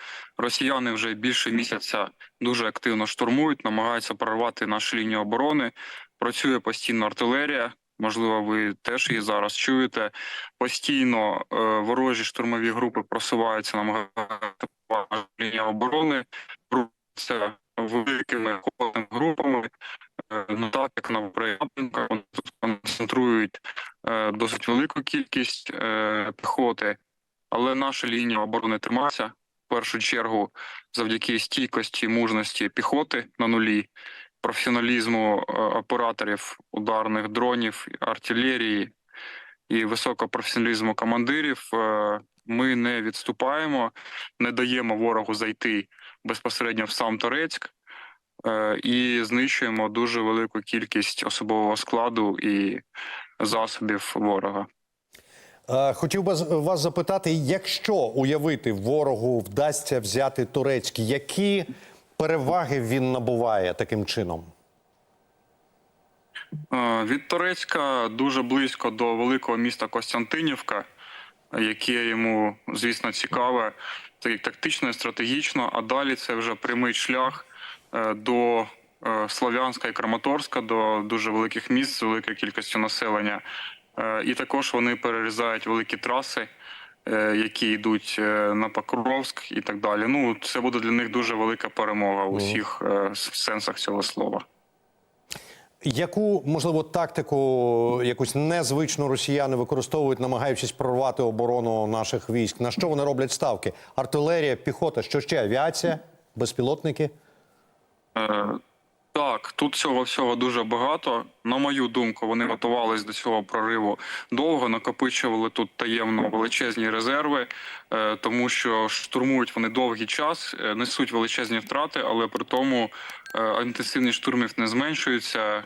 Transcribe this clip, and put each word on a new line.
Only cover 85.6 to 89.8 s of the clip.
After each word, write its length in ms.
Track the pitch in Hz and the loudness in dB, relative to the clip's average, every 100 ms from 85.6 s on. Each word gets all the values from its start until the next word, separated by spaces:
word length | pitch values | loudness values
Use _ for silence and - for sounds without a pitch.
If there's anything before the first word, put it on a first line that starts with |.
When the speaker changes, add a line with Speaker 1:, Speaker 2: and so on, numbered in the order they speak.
| 110 | 0
Speaker 1:
великі 300 | 113 113 110 | -2 0 -2
траси, 500 | - 127 135 - 110 - - - - - - | -2 -2 -2 -6 -8 -10 -20 -18 -20 -14 -4
е, 280 | 110 107 107 | 0 2 2
які 360 | 110 - 110 | 0 0 0
йдуть, 440 | 107 110 110 - - | 0 2 0 0 -2
е, 340 | 107 107 104 | 0 2 2
на 160 | 107 110 | 2 0
Покровськ 800 | - - 120 120 135 131 - - | -2 -2 -2 0 0 -2 -8 -8
і 100 | - | -6
так 180 | - | -4
далі. 240 | 104 | -2